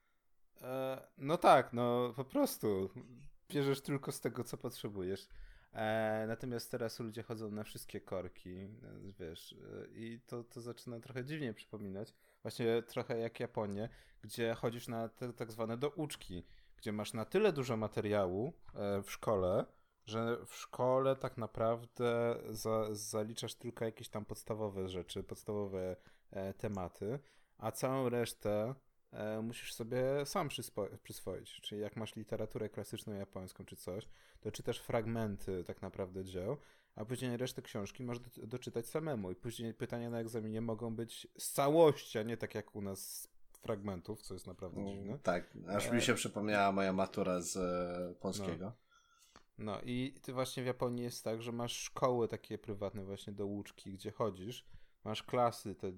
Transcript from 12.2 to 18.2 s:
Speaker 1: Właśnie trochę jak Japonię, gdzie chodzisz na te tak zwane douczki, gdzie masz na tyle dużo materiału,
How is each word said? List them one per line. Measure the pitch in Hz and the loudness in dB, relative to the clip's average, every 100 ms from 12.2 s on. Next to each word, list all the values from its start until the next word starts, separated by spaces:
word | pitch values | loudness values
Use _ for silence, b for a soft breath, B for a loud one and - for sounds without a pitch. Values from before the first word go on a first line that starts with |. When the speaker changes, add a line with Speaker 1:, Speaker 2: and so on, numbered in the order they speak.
| _ _ | _ _
Speaker 1:
Właśnie | 110 - 117 117 | -8 2 4 4
trochę | 113 131 110 117 | 2 -4 -2 0
jak | 113 - | 0 -2
Japonię, | 120 - 104 101 113 b b b | -4 -2 -2 0 -4 b b b
gdzie | 107 - 113 | -10 0 0
chodzisz | 113 123 120 123 | 2 0 -2 -4
na | 113 113 | -4 -4
te | - 123 | -4 -8
tak | - 113 | -6 -6
zwane | 110 110 117 | -2 -2 0
douczki, | 147 170 147 - - 87 - - - - | -2 -2 -4 -6 -8 -8 -10 -16 -20 -10
gdzie | 113 | -4
masz | 104 104 | -2 -2
na | 117 107 | -4 2
tyle | 190 214 | 4 6
dużo | 147 127 110 | 4 2 0
materiału, | 107 - 104 104 | 0 0 4 4